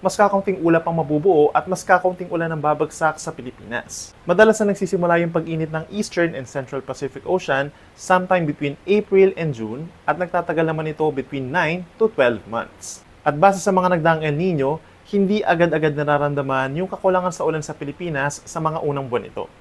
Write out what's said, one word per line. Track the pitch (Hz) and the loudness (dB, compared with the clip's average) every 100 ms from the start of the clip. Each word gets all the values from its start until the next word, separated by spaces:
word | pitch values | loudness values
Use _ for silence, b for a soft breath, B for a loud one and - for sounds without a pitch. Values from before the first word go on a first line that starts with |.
| 190 | -2
mas | |
kakaunting | - 202 196 196 185 | 2 2 2 -2 0
ulap | 165 165 165 | 2 2 2
ang | 165 | -2
mabubuo | 147 151 175 165 147 - | 0 0 4 6 6 4
at | 175 | -2
mas | 185 | -6
kakaunting | - 180 185 180 175 | 2 2 2 -2 -6
ulan | 170 165 | -4 -2
ang | 160 | -2
babagsak | 151 151 151 - 160 151 | 0 0 -2 0 -2 -2
sa | - | -8
Pilipinas. | 151 127 - 98 117 - - - - - | -10 -14 -16 -10 -8 -8 -14 -16 -16 -2
Madalas | 180 220 220 | 4 6 6
na | 208 | 2
nagsisimula | 196 190 190 170 170 | 0 -2 -2 2 2
yung | 170 | 2
pag-init | 170 165 160 160 | -2 -4 -4 -4
ng | 156 156 | -6 -8
Eastern | 202 214 - 170 143 | -6 -4 0 -2 -2
and | 127 | -8
Central | 143 127 139 135 | -10 -8 -10 -8
Pacific | 127 139 - - | -8 -8 -8 -2
Ocean | 180 - 135 143 B B - | -2 0 -2 -2 B B -20
sometime | - 185 180 185 160 | 2 2 4 0 0
between | 151 143 143 - | -2 -4 -6 0
April | 208 214 196 190 | 0 4 6 6
and | - 160 120 | 4 -4 -4
June | 110 120 165 - - | -6 -8 -12 -12 -4
at | 147 | -2
nagtatagal | 180 180 - 160 160 | 0 -2 -2 0 0
naman | 156 156 | 0 -4
ito | 151 156 | -2 -2
between | 139 131 139 131 | -2 -6 -6 -4
nine | 160 160 175 180 - | -2 0 -2 -8 -2
to | 220 | -2
twelve | 220 127 113 92 | 4 2 2 -4
months. | 113 - - - - - - - | -6 -6 -12 -16 -16 -20 -6 -4
At | 143 | 4
base | 190 196 | 4 4
sa | 208 185 | 2 2
mga | 180 180 | 2 2
nagdaang | 156 160 | 2 2
El | 156 143 | 0 0
Niño, | 185 165 135 156 B B - | 0 0 0 -4 B B -4
hindi | 202 190 214 | 0 2 0
agad-agad | - 170 170 156 156 147 | 2 4 4 2 0 0
nararamdaman | 147 147 147 143 135 135 135 143 | 0 2 2 -2 -2 0 -2 -4
yung | 190 | -6
kakulangan | 190 190 185 180 170 | -2 2 2 0 -2
sa | |
ulan | 151 160 | -2 -2
sa | 151 151 | -4 -10
Pilipinas | 143 147 175 147 143 - - | -10 -8 -6 -2 -4 -4 -10
sa | 170 | -4
mga | 160 160 | -4 -2
unang | 156 139 135 | -4 -4 -2
buwan | 120 101 | -4 -4
nito. | - 90 - | -10 -10 -12